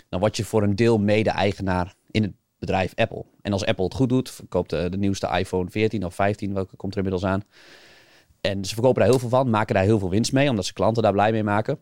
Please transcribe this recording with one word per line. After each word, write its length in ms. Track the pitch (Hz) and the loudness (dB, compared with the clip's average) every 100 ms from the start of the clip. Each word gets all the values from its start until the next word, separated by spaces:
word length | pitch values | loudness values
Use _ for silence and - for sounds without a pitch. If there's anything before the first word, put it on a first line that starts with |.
| - | -8
dan 100 | 90 | 0
word 180 | 104 - | 0 0
je 80 | 101 | -2
voor 180 | 110 | 0
een 120 | 101 98 | 2 2
deel 220 | 117 110 | 4 4
mede-eigenaar 960 | 101 107 101 - 101 - 95 90 90 _ _ | 4 2 2 0 -2 -2 -2 -2 -2 _ _
in 100 | 110 | -2
het 100 | 104 - _ - | -2 -6 _ -10
bedrijf 340 | - 92 90 - | -4 -2 -2 -2
Apple. 300 | 113 - - _ | -4 -4 -14 _
En 100 | - | -4
als 120 | 98 90 | -2 -2
Apple 180 | - | -2
het 100 | 90 | -2
goed 160 | - 127 | 0 0
doet, 200 | 127 127 | 0 -2
verkoopt, 440 | - - 90 85 | -12 -6 -4 -2
eh, 160 | 78 90 | -4 -4
de 80 | 95 | -2
nieuwste 300 | 101 95 - | -2 -2 -2
iPhone 420 | 90 90 92 90 | -2 -2 -4 -4
veertien 360 | 107 107 107 87 | -2 -2 -2 -6
of 100 | - | -2
vijftien, 380 | 101 104 98 | -2 -2 -4
welke 220 | 98 92 - | -6 -6 -8
komt 160 | 98 | -8
er 60 | 101 | -4
inmiddels 220 | 95 92 95 | -4 -2 -2
aan. 120 | 95 - _ - - - - _ _ _ _ | -4 -6 _ -20 -20 -20 -20 _ _ _ _
En 240 | 101 98 92 | -6 -4 -6
ze 80 | |
verkopen 260 | 107 127 113 | 0 0 4
daar 80 | 101 | 4
heel 100 | 127 | 2
veel 100 | 120 | 2
van, 200 | 127 131 | 0 2
maken 260 | 107 110 104 | 0 2 2
daar 80 | |
heel 160 | 95 110 | 4 2
veel 100 | 92 | 2
winst 220 | 98 117 | 0 0
mee, 180 | 135 143 | 2 2
omdat 160 | 110 - | 0 -4
ze 80 | |
klanten 300 | - 98 110 | -2 0 2
daar 80 | 107 | 2
blij 200 | 98 107 | 4 2
mee 120 | 113 | 2
maken. 360 | 107 104 110 143 | 0 -2 -2 -6